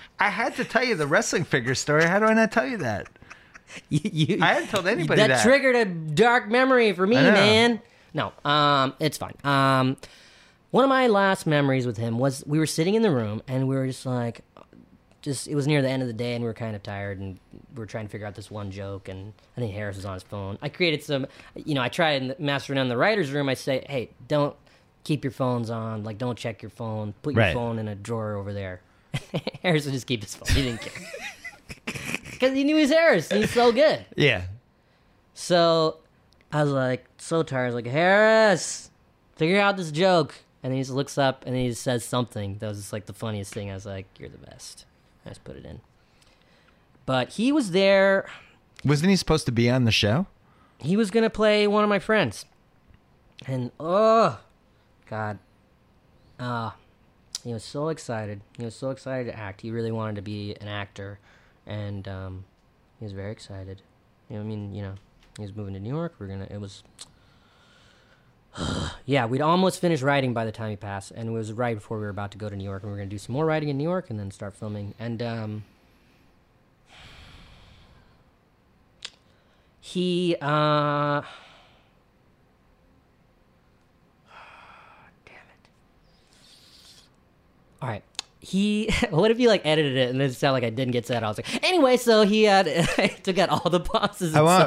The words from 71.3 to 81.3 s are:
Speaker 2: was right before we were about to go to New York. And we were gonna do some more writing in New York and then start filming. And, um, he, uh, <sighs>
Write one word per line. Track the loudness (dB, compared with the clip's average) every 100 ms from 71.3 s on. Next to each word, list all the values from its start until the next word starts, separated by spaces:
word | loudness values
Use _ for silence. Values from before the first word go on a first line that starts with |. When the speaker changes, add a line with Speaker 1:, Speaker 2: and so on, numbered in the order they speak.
Speaker 2:
was | -6 -6
right | -4 -4 -4
before | -8 -8
we |
were | -6
about | -8 -10
to | -10
go | -10
to | -8
New |
York. | -8 -8
And | -10
we | -10
were |
gonna | -10
do | -10
some | -8
more | -4 0
writing | 0 -2
in | -4
New |
York | -2 -4 -6
and | -8
then | -8
start | -10 -14 -10
filming. | -10 -8 -10 -10
And, | -10 -6
um, | -6 -6 -8 -10 -12 _ _ _ _ _ _ _ _ _ _ _ _ -20 -20 -20 -20 -20 -20 -20 -20 -20 -20 -20 _ _ _ _ _ _ _ _ _ _ -18 -18 _ _ _ _ _ _
he, | -8 -2 0 0 0 0
uh, | 0 0 2 2 0 0 0 -2
<sighs> | -4